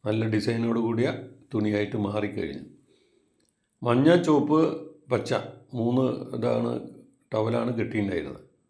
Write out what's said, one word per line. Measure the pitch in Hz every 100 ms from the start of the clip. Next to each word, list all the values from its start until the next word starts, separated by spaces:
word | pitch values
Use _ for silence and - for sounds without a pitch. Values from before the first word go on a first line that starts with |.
നല്ല | 110 110 113
ഡിസൈനോട് | 113 113 113 117 113 113
കൂടിയ | 113 131 - - - _
തുണിയായിട്ട് | 110 107 104 104 104 101
മാറിക്കഴിഞ്ഞു. | 104 104 104 87 - - - _ _ _ _ _ _ _ _ _ _
മഞ്ഞ, | 120 120 147 175 170
ചുവപ്പ്, | 151 147 156 160 - - - -
പച്ച, | 123 - 117 - - - 127
മൂന്ന് | 117 123 131 - - 120
ഇതാണ്, | 117 117 117 120 - - - _ _
ടവലാണ് | 110 110 117 117 113
കെട്ടിയിട്ടുണ്ടായിരുന്നത്. | 110 110 98 87 73 - - _ _